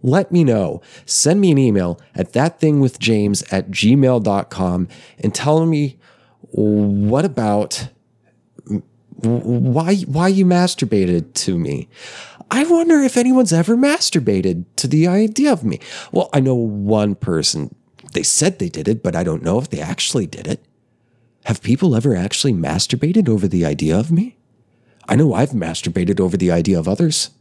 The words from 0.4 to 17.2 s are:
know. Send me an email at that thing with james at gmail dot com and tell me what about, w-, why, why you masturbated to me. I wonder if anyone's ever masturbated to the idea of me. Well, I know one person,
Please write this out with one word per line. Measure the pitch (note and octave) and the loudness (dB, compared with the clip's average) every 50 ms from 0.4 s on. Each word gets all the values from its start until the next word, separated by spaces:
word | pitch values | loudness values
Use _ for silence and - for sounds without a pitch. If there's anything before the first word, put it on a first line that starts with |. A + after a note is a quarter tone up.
| E3 | 4
know. | C3+ A#2 A2 F#2+ D#2+ D2+ F2 _ - - - - | 4 2 2 0 -2 -4 -8 _ -18 -20 -20 -12
Send | - - - - C#3+ E3+ G3+ | -6 -2 0 2 2 2 4
me | G3+ F#3 | 4 4
an | D#3 C#3 | 4 4
email | C3+ B2 G#2 G2+ F2+ F2 E2+ - - _ _ | 4 4 2 2 0 -2 -4 -6 -12 _ _
at | - F#2+ - - | -6 -6 -2 0
that | A#2 C#3 E3 - _ | 0 0 0 -2 _
thing | - D#3 D3+ C#3+ | 0 2 2 4
with | C#3 B2+ - - | 2 0 0 -2
james | - - A2+ G#2+ G#2 G2+ G2+ F#2+ - - | -2 0 0 2 2 0 -2 -2 -4 -4
at | - F#2+ F2+ - | -4 -4 -4 -4
gmail | F#2+ - - G#2+ B2 C#3+ C3+ B2+ B2+ A#2+ G#2 | -6 0 2 4 4 4 4 4 2 2 0
dot | A2 G2+ G2 - - | 0 -2 -2 -2 -6
com | - - F#2+ F2+ F2+ F2+ F2+ F2+ - - - - - _ | -6 -4 -2 -2 0 -2 -4 -4 -8 -20 -20 -20 -20 _
and | - A2 - | -4 -4 -4
tell | - - C#3+ D3+ D#3+ E3 | -2 0 0 2 2 2
me | E3 D#3+ D3 D3 C#3 C3 _ _ _ _ _ _ _ _ _ - - | 2 0 0 -2 -4 -6 _ _ _ _ _ _ _ _ _ -20 -10
what | - - G#2+ G#2+ G#2 G#2 G#2 G2+ G2+ G2+ G2+ G#2+ A#2 C3+ E3 | -4 -2 0 2 2 2 2 0 0 0 0 0 0 0 0
about, | G3 C3+ B2+ A#2 G#2+ G#2 G#2 G#2+ - - - - - _ _ _ _ _ _ _ _ _ _ _ _ _ - - - | 0 -2 -2 -2 0 0 0 -2 -4 -6 -10 -10 -12 _ _ _ _ _ _ _ _ _ _ _ _ _ -20 -12 -6
w-, | - G#3 - _ _ _ _ _ - - | -6 -6 -6 _ _ _ _ _ -20 -4
why, | - A2+ A#2 A#2+ - - B2 A#2+ B2 C3 A#2+ D3+ E3 E3+ G3+ | -2 -2 -2 0 -2 -2 -2 0 0 0 0 0 0 0 0
why | G3 F3 - C3+ D#3 F3 F#3+ | -2 -2 -4 -2 0 2 2
you | G3 F#3+ G3 | 2 2 2
masturbated | F3+ F3+ F3 F3+ F3+ - - - G#2+ - G2+ F#2+ F2+ F2 E2+ D#2+ - _ | 4 4 2 2 0 -2 -4 -4 -2 0 0 2 2 0 0 -2 -4 _
to | - - - F#2+ E2+ | -8 -4 -4 -2 -2
me. | E2 C#2+ C#2+ C2+ B1 _ _ - - - - - - - - - - _ | -2 -4 -6 -8 -10 _ _ -20 -20 -20 -18 -18 -20 -20 -20 -20 -12 _
I | - A#3+ C#4+ | -2 -2 2
wonder | E4 F4 E4 E4+ E4+ E4 D4 | 2 2 2 4 4 4 4
if | C#4 C4 - | 4 2 2
anyone's | B3 A#3+ B3+ C4 B3+ B3+ F#3+ E3 | 2 2 4 4 4 4 4 2
ever | E3 E3+ - A3+ | 2 2 2 2
masturbated | A#3+ C4 C#4+ D4 E4+ - - - E3 B2+ A2 G2+ F#2+ F2+ F#2+ F2+ E2+ F2+ _ _ | 2 2 2 2 0 -2 0 0 0 0 2 0 2 2 0 -2 -2 -6 _ _
to | - - | -6 -4
the | C3+ C#3 D#3 D#3+ F3 | 0 2 2 2 4
idea | F3+ G3 A3 A3 G#3+ - C#4 D4 C4 | 4 2 2 0 0 0 2 2 2
of | E3+ - | 0 0
me. | A2+ - - - - - - - - - | -4 -4 -4 -10 -16 -18 -18 -16 -4 -2
Well, | - F3 - - | -2 -2 2 0
I | D3 | 0
know | C3 C3 C3 | 2 2 2
one | B2 A#2 A2 G#2 G#2 G2+ G2+ A2 G#2+ G#2 G#2 G2 | 0 0 -2 -4 -4 -2 0 2 2 2 0 -2
person, | - | -4